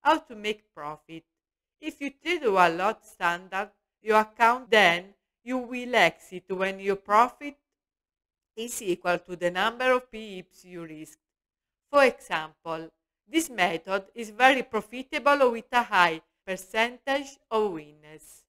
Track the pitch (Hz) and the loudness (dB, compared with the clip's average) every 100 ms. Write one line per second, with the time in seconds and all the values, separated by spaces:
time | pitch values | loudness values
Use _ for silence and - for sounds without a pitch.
0 | 285 311 - 214 208 214 _ - 147 151 | 2 0 -2 -10 -8 -8 _ -14 -12 -12
1 | _ 160 _ _ _ _ _ _ 302 - | _ -20 _ _ _ _ _ _ -14 -10
2 | 277 _ 320 349 254 190 175 165 196 220 | -10 _ -6 -2 2 4 4 2 -4 -4
3 | - - 175 175 185 190 202 _ _ _ | -16 -4 -4 -4 -8 -8 -8 _ _ _
4 | 214 214 214 - 233 254 254 220 185 170 | 2 2 2 2 2 2 2 6 6 4
5 | 196 _ _ _ 233 254 233 247 247 233 | -6 _ _ _ -6 -6 -6 -10 -2 2
6 | 170 - - 180 _ 185 190 190 196 196 | 2 2 -16 -18 _ -6 -6 -4 -4 -4
7 | - 208 247 - 294 277 _ _ _ _ | 2 4 4 -2 -16 -16 _ _ _ _
8 | _ _ _ _ _ - 240 - 208 170 | _ _ _ _ _ -12 -10 -8 -4 -2
9 | 180 175 - 175 175 180 214 240 254 254 | -2 -2 -4 -4 -4 0 -2 0 0 0
10 | 247 220 220 185 180 _ 185 180 160 156 | -2 -16 -14 -16 -18 _ -18 -16 -16 -16
11 | 156 _ _ _ _ _ _ _ _ 285 | -20 _ _ _ _ _ _ _ _ 4
12 | 262 - - 170 156 _ 165 160 165 _ | 4 2 -8 -6 -6 _ -10 -10 -10 _
13 | _ _ _ 320 320 226 180 165 - 196 | _ _ _ -4 -4 -2 -2 -2 -4 -6
14 | 196 - 220 208 262 269 - 220 - 247 | -6 -14 -14 4 4 4 -2 -8 -8 -14
15 | 262 302 240 285 254 233 - 240 226 202 | -8 -2 2 4 2 0 -2 -2 2 4
16 | 175 160 _ _ - 185 - 220 233 247 | 2 2 _ _ -10 -10 -6 -2 -2 -4
17 | - 277 269 - _ 220 214 165 147 151 | -4 -4 -4 -18 _ -2 -2 -6 -14 _
18 | 151 156 - - | -20 -20 -20 -20